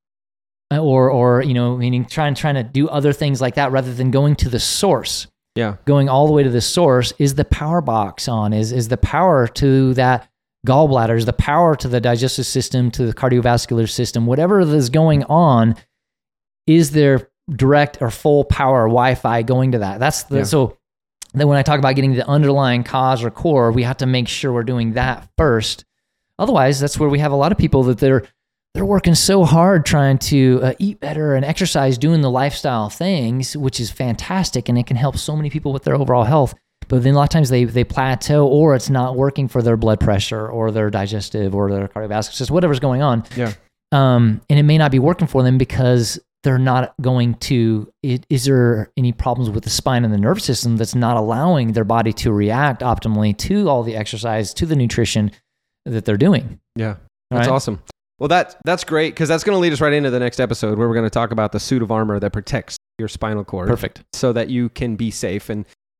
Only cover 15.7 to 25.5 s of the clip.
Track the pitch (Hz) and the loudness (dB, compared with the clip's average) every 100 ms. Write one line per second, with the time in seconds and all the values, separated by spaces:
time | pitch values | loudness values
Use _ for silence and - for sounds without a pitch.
15.7 | 113 _ _ _ _ _ _ _ _ - | 0 _ _ _ _ _ _ _ _ 2
16.7 | 165 147 151 139 131 - _ - 123 131 | 4 4 4 4 2 -2 _ -8 0 4
17.7 | 147 143 - 120 - 156 147 - - 135 | 4 2 -2 -6 -2 2 2 2 0 2
18.7 | 131 110 120 127 123 120 117 117 127 131 | 2 4 2 2 0 0 0 0 0 0
19.7 | 120 98 101 139 - - 139 127 156 120 | 0 -2 -2 -4 -4 -4 -4 0 0 0
20.7 | - _ _ _ - - 139 147 143 131 | -4 _ _ _ -20 -8 -2 2 2 2
21.7 | 147 135 135 135 123 120 147 143 139 131 | 0 0 2 0 0 0 2 2 2 0
22.7 | 120 120 131 131 127 117 - 170 139 117 | 0 -2 -2 0 0 -4 -4 0 2 2
23.7 | 120 120 131 131 127 120 - 139 120 117 | 2 -2 -2 -2 -2 -2 -4 -4 -4 -2
24.7 | 123 113 113 127 117 - - 156 | -2 -2 -2 -2 -4 -8 -2 2